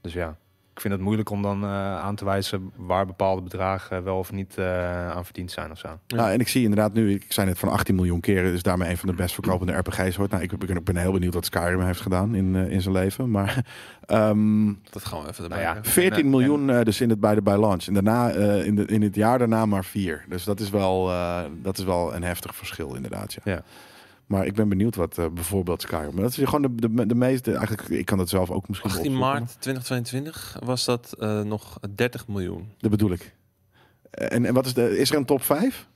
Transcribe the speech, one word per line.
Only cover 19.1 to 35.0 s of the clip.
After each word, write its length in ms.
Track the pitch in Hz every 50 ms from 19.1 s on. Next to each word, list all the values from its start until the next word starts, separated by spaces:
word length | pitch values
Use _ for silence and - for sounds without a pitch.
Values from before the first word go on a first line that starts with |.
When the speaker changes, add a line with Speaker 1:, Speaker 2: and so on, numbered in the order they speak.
| 92
Speaker 3:
jaar 240 | 104 107 113 123 131
daarna 280 | 123 113 113 110 113
maar 180 | 107 101 95 90
vier. 400 | - - 104 98 87 78 73 - -
Dus 160 | 85 90 90
dat 160 | 104 101 95
is 100 | 110 98
wel, 400 | 98 104 98 95 92 92 92 92
eh, 300 | 90 90 90 87 87 87 87 71 78 87
dat 160 | 92 98 95 -
is 60 | 95
wel 300 | 92 92 87 87 78 60
een 80 | 82
heftig 320 | 87 90 87 - - - -
verschil, 380 | - - - - - 80 69 64
inderdaad, 380 | 62 65 - - 50 50 52
ja. 80 | - - -
Speaker 1:
Ja. 180 | 107 92 80 - - - - - - - - - - - _ _
Speaker 3:
Maar 200 | _ 101 95 95
ik 80 | 73 101
ben 140 | 113 110 104
benieuwd 280 | 95 92 104 120 113
wat, 220 | 95 85 80 - -
eh, 80 | 85 80
bijvoorbeeld 540 | 82 85 85 - 101 98 90 87 85 78
Skyrim, 340 | - - - 82 76 73 76
dat 140 | 87 98 120 127
is 80 | - 139
gewoon 180 | 131 - 151 143 135 120
de, 180 | 113 113 113 110
de, 120 | 123 117
de 80 | 101 120
meeste, 400 | 117 127 127 135 127 127 - 95
eigenlijk, 340 | 69 - - 107 104 - -
ik 160 | - - 90
kan 120 | - 107 95
dat 100 | 92 87
zelf 220 | 98 92 92 87
ook 180 | - 95 - -
misschien 220 | 104 - - 101
wel 80 | 95 92
Speaker 2:
Achttien 160 | - 147 135
Speaker 3:
opzoeken, 240 | 131 127 131 139 139
Speaker 2:
maart 200 | 120 120 - -
tweeduizend 440 | - 131 135 131 123 - 131 123 117
tweeëntwintig 500 | 120 123 131 143 156 160 - - - - - -
was 200 | 120 127 123 -
dat, 300 | - 123 120 120 - - -
eh, 220 | - 107 107 107
nog 380 | 104 104 107 104 - - - - - 101 101
dertig 320 | 98 117 123 - - - -
miljoen. 440 | 101 98 92 90 90 87 87 110 - _
Speaker 3:
Dat 120 | - 110
bedoel 200 | 104 101 107 101
ik. 220 | 90 87 - - _ _ _ _ _ _ _ _ _ _ _ _ _ _ _ -
Eh, 220 | - - - -
en, 120 | - 117 123
en 80 | 92 123
wat 120 | 127 131
is 80 | 131 123
de, 240 | 123 120 113 104
is 120 | 90